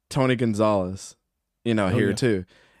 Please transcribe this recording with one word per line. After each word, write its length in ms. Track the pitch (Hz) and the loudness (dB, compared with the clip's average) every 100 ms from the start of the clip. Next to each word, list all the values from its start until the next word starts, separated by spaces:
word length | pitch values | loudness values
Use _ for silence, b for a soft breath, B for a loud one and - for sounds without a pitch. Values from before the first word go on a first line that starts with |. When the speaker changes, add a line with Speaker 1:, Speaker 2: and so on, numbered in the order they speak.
| _ | _
Speaker 1:
Tony 260 | 147 131 123 | 0 0 2
Gonzalez, 800 | 117 104 110 101 92 95 - - _ _ _ _ | 0 2 2 2 -2 -8 -16 -20 _ _ _ _
you 100 | 117 | -2
know, 120 | 107 95 | 0 2
Speaker 2:
Oh, 40 | |
Speaker 1:
here 200 | 107 101 | 2 0
Speaker 2:
yeah. 40 | |
Speaker 1:
too. 300 | 101 127 95 92 b b b | 0 0 -2 -4 b b b